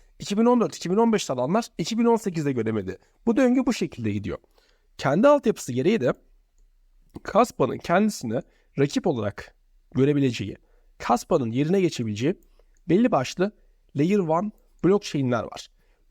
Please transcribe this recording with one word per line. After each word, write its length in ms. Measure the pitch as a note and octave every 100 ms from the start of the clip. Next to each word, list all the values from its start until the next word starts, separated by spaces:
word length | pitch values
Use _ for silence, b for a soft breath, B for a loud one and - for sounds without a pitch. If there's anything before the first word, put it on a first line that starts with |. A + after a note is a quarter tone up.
| _ _
İki 180 | - G3+
bin 80 | A#3
on 160 | B3
dört, 140 | F#3 -
iki 160 | E3
bin 60 | F#3+
on 160 | A#3
beş 160 | G#3+ -
alanlar 360 | B2+ B2+ G3+ A3+ -
iki 200 | E3 A3+
bin 80 | A#3
on 100 | A3+
sekizde 360 | G#3 E3 C#3+
göremedi. 460 | B2+ A2+ A2 F#2 F#2 _ _ -
Bu 120 | A3+
döngü 280 | B3+ B3+ C4
bu 80 |
şekilde 380 | A3+ D#3+ - A2
gidiyor. 260 | G#2 G2+ C#2+ _ _ _ _ _ -
Kendi 300 | C#3+ D3+ C#4
altyapısı 460 | D4 A#3+ F#3+ -
gereği 280 | B2 C#3+ A3
de 120 | B2 - _ _ _ _ _ _ _ _ _ -
Kaspa'nın 540 | - G3 A#3+ - C3 A#2
kendisini 640 | - F3 G#3+ - A#2+ A2+ - _ _ -
rakip 280 | C#3+ C4+ G3
olarak 480 | B2+ G#2 - - _ _ _ _ B2
görebileceği, 640 | C3+ C#3+ C3+ A#2 G2 - _ _ _ _
Kaspa'nın 540 | - A#3+ - F3 A#2
yerine 300 | A#2 D3+ G3
geçebileceği 580 | E3+ - A2+ G#2 B2+ G3+ _ _ _ _ -
belli 220 | F3 A#3+
başlı 400 | D3+ B2+ - G3 - _ _ _ C#3
Layer 240 | D#3 G3+
one 320 | E3+ D#3+ G#3 - _ _
blockchain'ler 600 | E3 G3+ - D3+ C3 A#2+
var. 240 | G2 - - _ _ _ _